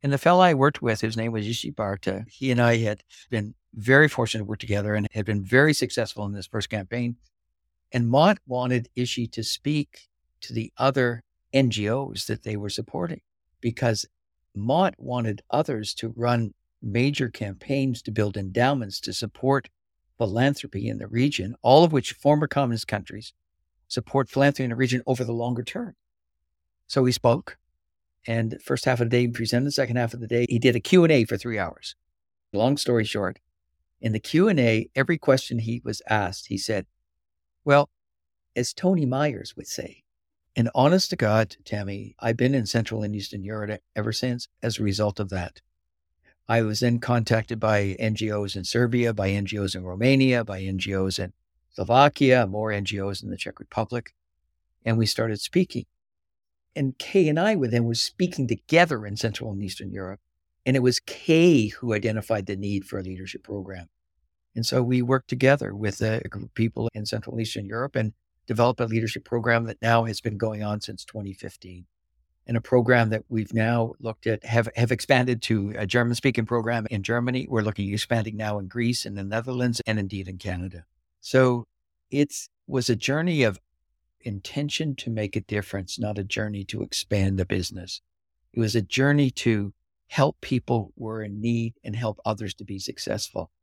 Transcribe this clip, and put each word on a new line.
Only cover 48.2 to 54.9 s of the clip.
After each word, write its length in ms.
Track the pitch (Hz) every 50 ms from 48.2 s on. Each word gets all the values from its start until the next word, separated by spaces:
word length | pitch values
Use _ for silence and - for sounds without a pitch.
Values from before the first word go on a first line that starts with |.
| 110 107
Os 240 | 107 104 101 98 -
in 80 | 101 92
Serbia, 500 | - - 117 123 120 117 123 120 117 113
by 180 | 104 98 98
N 160 | 98 101 101
G 120 | 95 107 104
Os 160 | 101 92 -
in 80 | 95 92
Romania, 640 | 92 90 95 113 131 135 135 135 131 127 120 113
by 160 | 113 98 92
N 180 | 95 98 95 95
G 160 | 92 98 98
Os 240 | 95 95 95 92 -
in 140 | 98 87 - _ _ _ _ _ _ _
Slovakia, 760 | _ - 95 - 113 127 139 147 - - 143 131 127 127 117
more 240 | 95 95 104 107 110
N 140 | 104 101 101
G 160 | 92 - 101
Os 200 | 95 98 101 98
in 100 | - 101
the 60 | 95
Czech 220 | - - - - -
Republic. 560 | - _ - - 113 - - 120 - - _ _ _ _ _ _ _ _ _ _ _ _ _ _ _
And 120 | 117